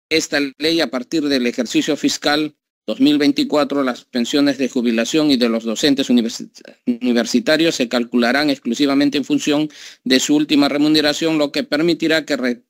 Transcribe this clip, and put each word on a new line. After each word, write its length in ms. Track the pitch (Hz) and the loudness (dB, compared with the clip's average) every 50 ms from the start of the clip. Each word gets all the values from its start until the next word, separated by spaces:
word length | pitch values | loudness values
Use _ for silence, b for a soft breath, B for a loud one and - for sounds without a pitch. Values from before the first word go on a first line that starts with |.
| _ - | _ -4
esta 300 | 156 160 151 - 156 143 143 139 131 | -2 -2 -2 -2 -2 -4 -4 -4 -6
ley 220 | - 147 160 165 165 | -4 -4 -2 0 0
a 100 | 156 131 | -2 -2
partir 340 | - 127 123 - - 160 147 | -4 -6 -6 -4 -4 -2 0
del 220 | 143 139 131 123 | 0 0 0 0
ejercicio 520 | 120 113 - 117 - - 160 135 - 147 | -2 -2 -4 -4 -2 -2 -2 0 0 -2
fiscal 580 | - - 143 - - - 147 147 151 151 151 - _ _ _ _ _ _ | 0 0 -2 -2 -2 -2 -2 -2 -2 -2 -4 -8 _ _ _ _ _ _
dos 120 | - 110 - | -6 -2 2
mil 200 | 131 147 147 143 | 4 4 4 4
veinticuatro, 640 | 147 143 143 - 143 143 143 151 143 135 139 143 139 | 2 2 2 0 -2 0 0 0 0 0 0 -2 -2
las 220 | 127 120 - - | -2 -4 -6 -10
pensiones 520 | _ - 123 117 - - 143 143 143 135 | _ -4 -4 -2 0 0 2 2 2 0
de 100 | 135 135 | 0 -2
jubilación 600 | 123 - 131 117 120 113 117 117 - - 160 151 151 | -2 -2 -2 0 0 0 0 0 0 0 2 2 2
y 80 | 139 | 2
de 100 | 120 123 | 2 2
los 160 | 117 113 113 113 | 0 0 -2 -2
docentes 460 | 113 107 - - 147 139 139 131 - | -4 -4 0 2 2 2 2 2 2
universi-, 400 | 123 120 110 117 - - - - _ - - - - _ _ | 2 2 2 0 -4 -10 -14 -16 _ -20 -20 -20 -20 _ _
universitarios 880 | - 120 117 123 123 120 120 113 - - 123 110 156 156 156 165 165 151 | -4 -4 -2 0 0 0 0 0 0 0 0 0 2 2 2 2 0 0
se 120 | - 131 | 0 -2
calcularán 600 | 113 - 123 120 117 - 123 120 117 127 139 151 147 | -2 -2 -2 -2 0 0 2 2 2 2 2 0 0
exclusivamente 720 | 135 - - 120 117 - 147 139 139 139 147 143 135 147 | -2 -2 -4 -4 -2 0 0 2 2 2 2 2 0 -2
en 40 | 123 | -2
función 460 | - 151 135 - 156 143 147 156 151 B B B B B B - | -2 -2 -2 0 0 0 0 0 -4 B B B B B B -2
de 160 | 123 131 131 | 0 0 2
su 160 | - - 147 | 2 2 2
última 320 | 151 151 151 156 143 143 | 2 2 2 2 2 2
remuneración, 720 | 139 135 147 147 151 156 156 147 147 143 - 165 160 160 | 2 2 0 2 2 2 2 2 0 0 -2 -2 -2 0
lo 140 | 151 147 143 | 0 -2 -2
que 120 | - 151 127 | -2 -4 -4
permitirá 600 | - 151 147 165 175 165 - 165 156 160 160 147 | -2 -2 0 0 0 0 0 0 0 0 0 -2
que 120 | - 147 | -2 -4
re-, 260 | - 123 123 120 113 _ | -2 -2 -2 -4 -6 _